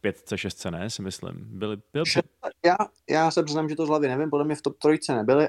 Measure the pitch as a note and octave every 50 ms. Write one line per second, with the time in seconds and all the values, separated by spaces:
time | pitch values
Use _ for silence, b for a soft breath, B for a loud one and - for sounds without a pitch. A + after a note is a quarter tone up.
0 | - G#2 F#2+ - - - A2 F#2+ - G2 - - - F#2 E2+ E2 F#2 A2 - -
1 | G2 F#2+ F#2 - - F2+ F2 F2 F#2 A2 A2 G2 G2+ G#2+ G#2+ G2+ - _ - D3
2 | D#3+ E3 - E3+ E3+ _ _ _ - - - _ - F3 F3+ - G#3+ - _ _
3 | _ - C#3+ D#3 D#3+ D#3+ D#3 F3+ E3 D3+ D3 D#3 D#3 D3+ D3+ D#3 E3 D3+ D3+ D3+
4 | D3 C3+ B2+ C3+ D3+ D#3+ D3 D3 D3 D3+ D3+ C#3+ - C#3+ C3+ - - D3+ D3+ -
5 | - - C3+ A#2 G#2+ A2 C3 C#3+ D3+